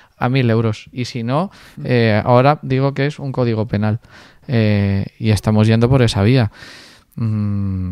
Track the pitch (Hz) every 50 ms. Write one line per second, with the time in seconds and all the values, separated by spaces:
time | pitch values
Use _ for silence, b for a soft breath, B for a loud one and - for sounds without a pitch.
0 | b b _ _ 123 123 131 135 123 117 110 113 113 110 104 - - - - 127
1 | 120 - - 120 113 120 135 151 190 202 B B B B B 147 147 - 127 117
2 | 117 113 104 107 - 127 123 123 127 143 151 - - 131 131 131 135 139 139 139
3 | 139 147 - - 143 135 120 131 123 117 110 107 107 113 - 104 107 107 104 -
4 | B B B B B B B B _ - 127 113 110 107 104 101 101 98 98 98
5 | 98 - - - 113 110 104 - - 110 107 107 107 110 113 117 117 123 139 131
6 | 120 110 - 101 98 110 131 131 107 110 B B B B B B B B B B
7 | B _ _ - 117 107 107 107 104 101 101 101 98 98 95 95 92 90